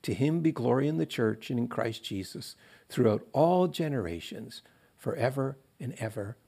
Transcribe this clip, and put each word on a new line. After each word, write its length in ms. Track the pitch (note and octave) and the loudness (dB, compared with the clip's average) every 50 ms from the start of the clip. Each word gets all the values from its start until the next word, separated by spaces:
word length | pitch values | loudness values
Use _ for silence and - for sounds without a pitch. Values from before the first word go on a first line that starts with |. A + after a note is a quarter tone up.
to 120 | - - G#2+ | -2 -4 0
him 280 | F2 C3 D3+ D#3+ E3+ | 2 2 2 2 2
be 100 | D#3+ D#3+ | 2 0
glory 360 | C#3 C3 A#2 B2 A#2+ C3 C#3 D3 | 0 2 2 2 2 2 2 0
in 100 | D#3 D#3+ | 0 0
the 80 | D#3+ | -2
church 440 | D3 - - A#2+ A2 A2 A2 - - | -2 0 0 2 2 0 -2 -6 -4
and 100 | C3 A#2+ | -2 -2
in 80 | A#2+ A#2+ | -2 -2
Christ 360 | - - - A#2 A2 - - | -2 -2 -2 -2 -4 -6 -8
Jesus 520 | - - G2 F#2+ - - - - - - _ - - - - _ _ | -6 -6 -6 -6 -8 -10 -12 -12 -14 -16 _ -20 -20 -20 -20 _ _
throughout 360 | - - B2+ A2+ G#2 A2 - - - | 2 4 6 6 6 4 -2 -2 2
all 340 | C3+ D3+ E3+ F3+ F#3 F3+ F3+ | 4 6 6 6 6 4 2
generations, 920 | D3 - E3 D3+ C#3+ B2+ G2 E2 E2+ E2+ - - - - A2+ A#2 - - _ - _ _ _ _ _ _ | 2 -2 -2 0 0 -2 -2 -2 -4 -6 -8 -10 -10 -12 -12 -12 -14 -18 _ -20 _ _ _ _ _ _
forever 600 | - C3 - - A2+ B2+ C3+ C#3 C3 C3 C#3 - _ _ _ _ | -6 -4 -2 0 0 0 0 0 -4 -4 -4 -8 _ _ _ _
and 140 | - A#2 A#2 - | -10 -10 -8 -6
ever. 400 | A2+ A2 G#2+ A2 G2+ G#2 A#2 _ _ | -8 -6 -6 -6 -8 -8 -10 _ _